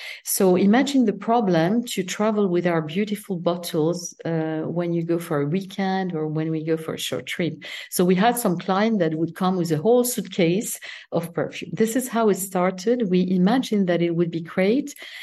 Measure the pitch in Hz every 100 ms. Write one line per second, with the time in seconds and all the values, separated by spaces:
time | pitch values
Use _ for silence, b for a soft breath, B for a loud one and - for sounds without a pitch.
0 | B B - - 196 180 196 233 277 277
1 | 220 196 - 220 202 165 165 233 240 -
2 | 180 - 214 208 196 175 175 165 156 165
3 | 208 202 - 180 175 175 175 165 156 170
4 | 139 - 165 165 160 156 156 165 170 170
5 | 170 170 170 151 143 190 190 - 190 190
6 | 190 160 156 156 160 160 160 160 160 -
7 | - - - - 165 - B B B -
8 | 180 185 226 240 208 175 - 190 220 220
9 | 160 160 165 165 185 185 165 151 214 247
10 | 247 - 180 - 165 185 247 - B B
11 | B - 165 - - - - - 220 254
12 | 247 226 220 185 - 185 185 185 220 247
13 | 208 185 180 185 180 262 - 208 180 170
14 | 170 170 175 170 165 - 190 254 294 -
15 | B B